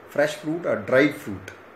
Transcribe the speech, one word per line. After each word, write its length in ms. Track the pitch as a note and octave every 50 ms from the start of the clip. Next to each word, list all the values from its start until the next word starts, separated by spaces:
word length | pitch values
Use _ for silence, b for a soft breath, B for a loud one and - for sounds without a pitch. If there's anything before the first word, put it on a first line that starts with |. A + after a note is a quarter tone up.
| - -
fresh 240 | - C#3+ D3 D3 -
fruit 300 | - - D3+ D#3+ F3 -
or 120 | D3 A#2 G#2+
dried 340 | G2 G#2 B2 C3 D3 D3 C3+
fruit 360 | - - - G2 F2+ - - - - - - -